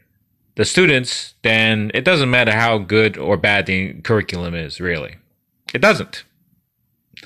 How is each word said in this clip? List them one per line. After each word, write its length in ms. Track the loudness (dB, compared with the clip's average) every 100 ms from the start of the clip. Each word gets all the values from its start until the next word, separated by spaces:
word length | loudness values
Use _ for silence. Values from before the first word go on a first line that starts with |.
| _ _ _ _ _ -4
the 100 | 0
students, 680 | 2 4 2 0 -8 -10 _
then 480 | 0 2 2 0 -2
it 100 | -2
doesn't 280 | 0 2 2
matter 220 | 2 2
how 260 | 2 2 0
good 400 | 2 2 2 0
or 180 | -2 0
bad 300 | 2 0 0
the 260 | -2 -4 -6
curriculum 540 | -2 0 -2 -6 -6 -6
is, 260 | -8 -6
really. 360 | -4 -4 -6 -14 _ _ _ _ -10 0
It 40 |
doesn't. 440 | 0 0 -4 -14 -20 _ _ _ _ _ _ _ _ -20